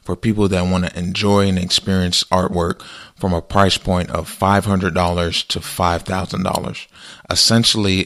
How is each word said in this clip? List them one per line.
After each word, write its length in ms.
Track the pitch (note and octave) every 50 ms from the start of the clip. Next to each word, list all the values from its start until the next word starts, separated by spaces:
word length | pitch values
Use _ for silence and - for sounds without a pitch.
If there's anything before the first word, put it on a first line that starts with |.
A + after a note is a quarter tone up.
for 160 | - - F2+
people 320 | - - A2+ G#2 G#2+ G2+ F#2
that 200 | F#2+ F2+ F2+ F2+
want 140 | F#2 F#2 F2+
to 160 | E2 - F2
enjoy 480 | F2 F#2 F2+ - G#2 G2+ G2+ G2+ G2
and 100 | G2 F#2
experience 680 | F2+ F2+ F2+ - - - G2 F#2+ F#2+ F2+ F2 E2+ - -
artwork 580 | - F2 F#2 F2+ - - F2+ E2+ F2+ F#2 - - - - - - - _
from 180 | - - F#2 F2
a 80 | E2+
price 360 | - - - G2+ G2 F#2 -
point 320 | F2 - F#2+ F#2 F2+ E2+ -
of 180 | - E2 E2
five 380 | - - - F#2+ F#2+ G2+ G2 F#2
hundred 280 | G#2 G2 F#2 F#2+ F#2 D#2+
dollars 520 | F#2 F2 F2 F2 F2 E2+ E2+ E2 - -
to 160 | - - E2
five 400 | - - - - F#2 F2 F2 E2
thousand 420 | - - F#2+ F#2+ F#2 - - F#2+ F#2
dollars, 460 | - - - - - - - - - _ - - - - - - -
essentially 760 | - - - - A2+ A#2 A#2 - - A2 G2+ G2 F#2+ F#2+ -